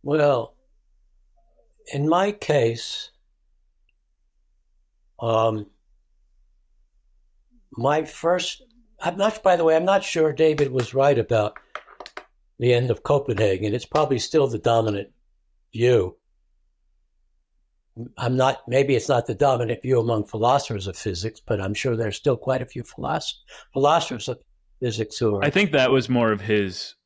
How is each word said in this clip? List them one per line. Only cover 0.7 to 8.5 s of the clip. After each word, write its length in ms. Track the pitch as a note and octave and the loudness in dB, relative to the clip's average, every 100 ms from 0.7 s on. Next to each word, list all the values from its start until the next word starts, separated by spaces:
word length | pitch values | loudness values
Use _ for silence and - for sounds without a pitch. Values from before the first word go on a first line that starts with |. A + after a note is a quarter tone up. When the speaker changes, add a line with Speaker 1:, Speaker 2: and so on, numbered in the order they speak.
| _ _ _ _ _ _ _ _ _ _ _ - | _ _ _ _ _ _ _ _ _ _ _ -10
Speaker 1:
in 160 | C#3 D3 | -4 0
my 220 | F3 G3 | 2 0
case, 800 | G#3 - D3+ A#2 A#2 - - - _ _ _ _ _ _ _ _ _ _ _ _ _ _ _ _ _ _ _ _ - | -4 -2 0 0 -2 -10 -12 -14 _ _ _ _ _ _ _ _ _ _ _ _ _ _ _ _ _ _ _ _ -8
um, 480 | A#2 A2+ A2+ A2 G#2 _ _ _ _ _ _ _ _ _ _ _ _ _ _ _ _ _ _ _ _ | -2 2 0 -2 -10 _ _ _ _ _ _ _ _ _ _ _ _ _ _ _ _ _ _ _ _
my 320 | - B2+ D3+ | -4 0 0
first, 600 | D#3 - E3 F3+ - | -2 -4 -2 0 -2